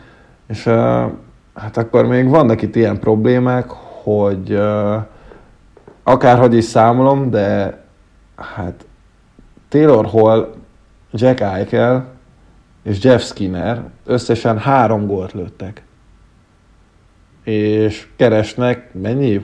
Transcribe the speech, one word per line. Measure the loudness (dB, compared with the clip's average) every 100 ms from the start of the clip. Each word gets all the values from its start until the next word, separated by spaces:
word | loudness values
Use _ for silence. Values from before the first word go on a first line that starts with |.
| -20 _ _ _ -14
és, | -8 -2
ö, | 0 0 -2 -4 -8 -16 _ _ -18
hát | -10 -6
akkor | 0 2 2
még | 2 2
vannak | 4 4 0
itt | -2 0
ilyen | 0 0
problémák, | 0 0 2 0 0 -2 -6 -12 -20 -12
hogy, | -4 0 0 -2 -4
ö, | -2 -2 -2 -4 -4 -8 -16 -20 -20 _ _ _ _ -20 -6
akárhogy | 0 4 6 6 4 4
is |
számolom, | 2 2 4 4 2 2 0
de | -2 0 -2 -4 -8 _ _ _ _ _ -20
hát | -16 -12 -12 -12 -20 _ _ _ _ _ _ _ _
Taylor | 2 4 4 2
Hall, | 2 4 4 0 -8 -20 _ _ _ _
Jack | -2 0 0
Eichel | -2 -4 -4 0 0 0 -4 -16 _ _ _ _ _ _
és | -8 0
Jeff | 2 2
Skinner | 0 -8 -6 -6 -6 -6 -10 -14 -6
összesen | -4 -2 -2 -2 -2
három | 0 2 2 0 -4
gólt | -6 -8
lőttek. | -10 -14 -14 -16 -16 -20 _ _ _ _ _ _ _ _ _ _ _ _ _ _ _
És | -6 -2 0 0 0 -4 -10 0
keresnek | 2 2 -2 -2 -2 -4 -8
mennyi? | -10 -6 -2 -2 -2